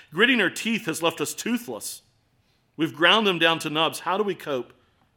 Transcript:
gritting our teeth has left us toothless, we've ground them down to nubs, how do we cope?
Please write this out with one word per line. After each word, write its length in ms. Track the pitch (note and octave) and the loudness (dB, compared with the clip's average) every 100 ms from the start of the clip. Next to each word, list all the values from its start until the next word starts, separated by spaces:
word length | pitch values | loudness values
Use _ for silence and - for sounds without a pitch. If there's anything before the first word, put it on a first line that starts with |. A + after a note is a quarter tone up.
| - | -8
gritting 260 | D#3 A#3+ B3 | 2 4 4
our 100 | F3 | 0
teeth 360 | - A3 A3 E3 | -2 -4 -4 -4
has 180 | D3 | -2
left 160 | E3 D#3+ | -2 -2
us 140 | D3 | -4
toothless, 680 | - G#3+ A#3 F3+ G#2 - - _ _ _ _ _ _ _ - | -6 -4 -4 -4 -10 -10 -14 _ _ _ _ _ _ _ -4
we've 180 | D#3 C3+ | -4 2
ground 320 | E3+ G#3+ G3+ | 4 6 4
them 100 | E3+ | 4
down 220 | E3 D#3+ | 2 2
to 100 | D#3+ | 0
nubs, 300 | D3+ D#3 D3+ | 0 0 -2
how 160 | E3+ G3 | -2 -2
do 80 | |
we 120 | G#3 D#3 | -2 -4
cope? 360 | D#3 C3 - _ _ _ _ | -4 -6 -6 _ _ _ _